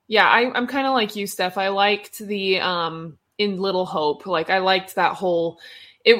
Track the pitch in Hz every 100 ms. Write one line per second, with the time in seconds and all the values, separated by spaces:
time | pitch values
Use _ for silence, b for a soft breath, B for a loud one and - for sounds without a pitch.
0 | - 214 180 214 247 247 247 277 269 262
1 | 214 208 196 - 180 196 190 196 202 208
2 | - - 208 208 190 190 180 180 165 160
3 | 165 - _ - 208 185 196 185 180 170
4 | 151 143 190 170 160 190 185 190 185 -
5 | 170 - 185 170 165 - B B B B
6 | - 233